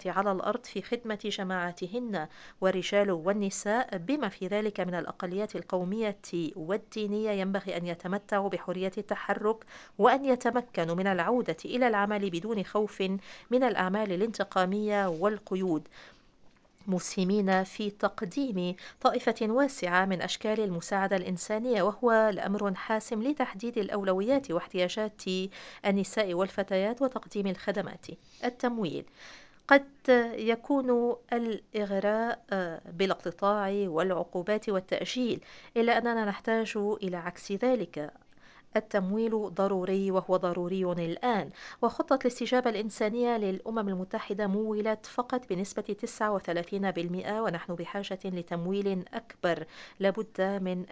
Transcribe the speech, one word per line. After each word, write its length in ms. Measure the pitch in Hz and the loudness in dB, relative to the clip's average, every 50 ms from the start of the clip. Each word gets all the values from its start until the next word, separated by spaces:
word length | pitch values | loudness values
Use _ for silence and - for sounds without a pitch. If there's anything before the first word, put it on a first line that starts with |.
| - | -2
على 260 | 185 165 185 196 208 190 | -2 0 0 2 2 0
الأرض 320 | 185 - - 214 247 - | 0 0 -2 -2 -2 -4
في 180 | - - 202 185 | -6 -8 -8 -4
خدمة 360 | - 240 240 - 220 214 208 - | -4 -6 -6 -4 -6 -6 -4 -4
جماعاتهن. 1040 | 208 202 - 196 185 185 185 175 175 170 - 185 175 190 247 247 233 202 175 156 - - - - - - - | -6 -4 -4 -4 -2 -2 -2 -2 -4 -4 -6 -8 -6 -6 -6 -4 -4 -4 -4 -4 -6 -10 -18 -20 -20 -10 0
والرجال 500 | - 190 185 185 175 - 202 202 202 196 | 0 2 2 2 -2 2 4 4 4 4
والنساء، 840 | 185 165 156 185 208 214 202 196 - - - 202 208 233 254 - - | 2 0 2 0 0 2 0 -2 -2 -4 -2 0 0 0 0 -2 -4
بما 320 | 185 170 180 277 302 262 202 | -6 -2 -2 0 0 0 -4
في 180 | 190 - 190 | -4 -4 -4
ذلك 340 | 180 208 208 214 214 208 - | -2 0 0 0 0 -2 -2
من 140 | 180 175 180 | -2 -2 -2
الأقليات 600 | 175 160 - - - - 175 180 196 214 214 - | -4 -4 -6 -6 -6 -6 -4 -2 -4 -4 -4 -4
القومية 640 | 180 175 - - 185 180 175 196 220 226 214 196 202 - - - 170 170 147 - | -8 -6 -2 -2 -2 0 0 -2 0 0 -2 -2 -4 -10 -6 -4 -2 -2 -2 -4
والدينية، 760 | 190 156 160 196 214 208 - - 220 214 202 208 214 220 214 | -6 -4 -2 -2 -4 -4 -6 -6 -4 -2 -2 -2 0 0 0
ينبغي 460 | 208 196 190 196 196 196 - 190 175 | 0 0 0 0 -2 -2 -2 -4 -4
أن 100 | 175 170 | -4 -4
يتمتعوا 600 | 175 190 - - 180 185 208 - - 214 202 196 202 | -4 -6 -6 -4 -4 -4 -4 -2 -2 0 0 0 0
بحرية 440 | 190 175 - - 175 185 185 190 - - | -2 -4 -4 -4 -4 -2 -2 -4 -4 -6
التحرك، 640 | 202 - 208 - - - 202 - 208 214 220 220 - - - - - - - - | -6 -6 -6 -6 -2 -4 -2 0 2 0 0 0 -4 -16 -20 -20 -20 -20 -2 4
وأن 260 | 196 233 233 277 277 | 6 6 6 6 4
يتمكنوا 720 | 269 247 247 - 240 220 247 240 - - - 165 165 170 | 2 2 2 2 0 0 0 -2 -2 -2 -2 -2 0 0
من 120 | 175 190 | 0 2
العودة 500 | 196 190 180 165 185 240 247 214 - 160 - - | 2 2 2 2 2 2 0 0 -2 -4 -6 -6
إلى 240 | 160 - 247 254 240 | -4 0 2 2 4
العمل 420 | 214 202 202 202 208 208 196 196 | 4 2 2 2 0 0 -2 -2
بدون 340 | 175 - 170 214 233 208 185 | -2 -4 -4 -2 -2 -4 -4
خوف 380 | - - 208 214 202 - - 196 190 190 196 - - - - - - | -2 0 0 0 0 -2 -2 -2 0 0 -2 -4 -10 -18 -20 -4 0
من 120 | 233 254 262 247 | 2 4 4 4
الأعمال 420 | 202 - 185 185 185 214 220 208 180 | 2 2 0 2 2 0 0 0 0
الانتقامية 920 | 170 202 233 214 - 196 - - 190 185 180 190 208 214 208 208 202 196 190 | 0 0 -2 0 -2 -4 0 2 2 2 4 2 0 0 0 2 2 2 0
والقيود، 800 | 170 156 175 208 220 208 - - 196 185 190 190 160 151 151 - - - - - - - _ - _ _ - - - _ _ _ _ _ - | 0 0 0 0 0 0 -4 -4 -2 -2 0 2 0 0 -2 -6 -16 -20 -20 -20 -20 -20 _ -20 _ _ -20 -20 -20 _ _ _ _ _ -4
مسهمين 760 | 208 185 180 - - - - 185 180 202 214 202 190 190 190 190 | -2 -2 -2 -2 -4 -2 -2 0 2 2 2 4 4 4 2 2
في 260 | - - - 214 208 | 0 -4 -6 -6 -6
تقديم 840 | 202 - - 196 - - 226 180 - 285 277 262 208 185 180 180 180 - - - - _ | -4 0 -2 -2 0 -2 -6 -6 -2 -2 -2 -2 0 -2 -2 -2 -4 -6 -10 -18 -18 _
طائفة 340 | - 262 - 247 - 247 220 - 226 | 2 4 4 4 2 0 0 2 0
واسعة 640 | 214 220 254 285 269 - - - 175 175 180 190 | 2 4 4 4 2 2 -2 -2 2 4 4 4
من 180 | 196 190 170 - | 4 2 0 -2
أشكال 380 | 180 - - - 220 214 214 | -4 -4 -2 -2 0 0 2
المساعدة 560 | 220 202 180 170 - - 208 196 190 196 202 | 0 0 -2 -4 -4 -2 0 0 2 2 2
الإنسانية، 680 | 190 180 185 185 175 - - 214 220 226 254 240 208 180 | 0 0 -2 -4 -4 -4 -4 -4 -2 0 2 2 4 4
وهو 480 | 202 208 202 - 240 226 220 220 220 202 | 2 2 2 2 4 6 6 6 6 4
لأمر 400 | - - 190 196 208 202 202 190 | 2 -2 -2 0 0 0 0 -2
حاسم 480 | 190 - - 220 220 214 - 240 214 220 | -2 -2 -2 -2 -2 -2 -2 -4 -2 0
لتحديد 560 | 269 294 - 262 - - 190 233 233 240 233 | -2 0 0 -2 -4 -4 -6 -8 -4 -2 -2
الأولويات 720 | 196 196 - 202 196 190 185 185 202 226 277 277 269 - | -2 -2 -2 -2 0 2 2 2 4 4 2 2 2 0
واحتياجات 720 | 160 170 - - - 185 180 180 - 214 214 214 208 - - 190 185 185 185 196 - - - - - - - | -2 -2 -2 -2 -2 0 0 0 0 -2 -4 -4 -6 -8 -4 -2 -2 -2 -2 -4 -8 -12 -18 -18 -18 -4 0
النساء 480 | - 196 196 190 - - 226 214 190 175 | 0 2 2 0 0 0 -2 0 0 2
والفتيات 680 | 170 190 190 - - 196 - 202 190 190 208 240 240 277 | 0 0 0 0 -4 -2 0 0 0 0 0 0 0 0
وتقديم 440 | 254 254 220 - - - 208 196 | 0 0 -4 -10 -6 -6 -4 -2
الخدمات. 600 | 196 185 - - - 196 208 185 - - - - - - - - - - - - | -2 -2 -2 -2 -2 -2 -2 -4 -6 -10 -14 -14 -16 -16 -16 -16 -20 -18 -6 -6
التمويل. 600 | 247 247 - - 247 240 226 208 160 139 143 - - - - - - - - - - - - _ - | -6 -4 -2 -2 -2 -2 0 -2 -2 -4 -4 -8 -10 -16 -20 -20 -20 -20 -20 -20 -20 -20 -16 _ 6
قد 180 | - 185 - - - - _ - 254 240 233 233 226 | 8 8 8 4 -8 -8 _ 6 6 6 6 2 -2
يكون 800 | 220 220 220 233 233 233 - 285 277 262 254 247 240 240 240 240 240 - - - | -2 0 0 0 0 2 2 2 2 4 4 4 4 4 2 0 -2 -4 -2 -2
الإغراء، 1120 | 240 233 226 214 - - _ - 220 208 196 202 196 190 202 214 220 226 233 233 - - - | -2 0 -2 -4 -4 -8 _ -4 -2 -2 0 0 2 2 2 2 2 0 -2 -4 -6 -4 -4
آه، 300 | 202 190 180 170 165 - - - 175 | -2 -2 -2 -2 -4 -8 -12 -14 -2
بالاقتطاع 920 | 165 196 196 180 - - 180 - - - 202 208 214 202 196 196 202 202 | 0 2 2 2 0 -2 -6 -4 0 2 2 4 4 2 0 0 0 0
والعقوبات 800 | 185 160 160 175 190 185 165 - - - 185 175 208 214 214 - - | 0 2 2 2 2 2 0 -2 -2 -4 -4 0 0 0 0 0 0
والتأجيل، 720 | 202 190 185 - - - - 185 - 254 254 233 185 - - - - - - - _ | -2 -2 0 -2 -2 -2 -2 -4 -2 -2 0 0 0 -2 -4 -14 -20 -20 -20 -4 _
إلا 220 | 233 233 233 240 226 | 2 4 4 4 4
أننا 260 | 233 240 233 226 220 | 4 2 0 0 0
نحتاج 480 | 202 196 - - - 226 226 220 214 - | -2 -2 -4 -2 0 0 2 0 0 -2
إلى 400 | 220 202 208 214 - 208 185 175 | -2 0 0 -2 -2 -2 -4 -4
عكس 360 | 175 165 175 175 - - - 202 | -4 -6 -8 -8 -10 -6 -6 -4
ذلك. 600 | 196 - 254 254 233 180 170 - 151 147 151 - - - _ - - - - - - - - - | 0 2 2 2 2 0 -4 -6 -8 -8 -8 -10 -16 -20 _ -20 -20 -20 -20 -20 -20 -20 -4 -2
التمويل 760 | 220 220 - - 208 185 185 202 220 226 226 214 220 208 190 175 | -2 -2 0 0 0 2 2 0 2 2 2 0 0 -2 -2 0
ضروري، 560 | 185 196 196 196 185 180 185 190 190 196 196 | 0 2 2 2 2 0 2 2 2 2 2
وهو 260 | 185 190 180 - 185 | 2 0 2 2 2
ضروري 480 | 180 185 180 175 180 175 175 190 190 185 | 2 2 2 0 0 -2 -2 0 0 0
الآن. 640 | 180 175 170 170 165 170 - - 247 233 202 160 160 - - - - - - - | 0 0 0 0 -2 -2 -2 0 2 2 2 0 -2 -8 -14 -16 -18 -6 0 0
وخطة 320 | 233 233 - 320 - 285 | 0 0 0 2 2 2
الاستجابة 560 | 269 - 247 247 - 240 220 254 254 247 240 | 4 4 0 0 0 -2 2 2 2 4 2
الإنسانية 640 | 220 196 220 226 - - 226 214 214 240 247 240 240 | 0 0 -4 -4 -2 0 0 0 2 2 2 2 2
للأمم 520 | 226 208 196 190 185 - - 226 226 214 196 | 2 0 0 -2 -2 -4 -4 -2 -2 -2 0
المتحدة 580 | 190 180 185 185 - 220 - - 202 190 214 | -2 -2 -4 -4 -6 -6 -4 -4 -4 -2 0
مولت 600 | 196 190 208 220 214 214 208 202 220 214 214 - | 0 2 0 0 0 -2 0 0 0 -2 -2 -4
فقط 420 | - - - 254 247 - 247 247 - | -8 -6 -4 -4 -2 -2 -4 -2 -2
بنسبة 340 | 190 175 202 - - - 208 | -2 -2 -2 -4 -4 -8 -6
تسعة 500 | - 202 - - 226 - - 220 214 208 | -6 -6 -6 -6 -8 -4 -2 0 0 0
وثلاثين 580 | 190 - - 170 175 170 170 - 196 196 196 | 0 0 0 -2 -2 -2 -2 -4 -2 0 0
بالمئة، 500 | 180 180 170 175 175 185 - - 208 220 | 0 0 -2 -2 -4 -4 -4 -4 -2 -2
ونحن 340 | 226 202 170 165 - - 175 | -2 -2 -2 -4 -6 -6 -8
بحاجة 440 | 170 170 - - 202 196 - 196 185 - | -8 -8 -8 -6 -8 -6 -6 -8 -6 -6
لتمويل 800 | 196 185 175 170 - 175 170 170 180 190 202 202 196 190 185 180 - - | -6 -6 -6 -6 -4 -4 -4 -2 -2 -2 0 0 0 -2 -2 -4 -6 -10
أكبر. 520 | 226 - - - - - 180 165 156 156 - - - - - - - | -10 -10 -12 -16 -2 0 0 0 0 -4 -12 -14 -18 -18 -20 -8 0
لابد 400 | 190 196 190 220 220 190 - - | 0 0 2 0 -4 -6 -2 0
من 460 | 190 190 196 196 190 185 180 180 180 - | 0 0 0 0 0 -2 -2 -2 -4 -4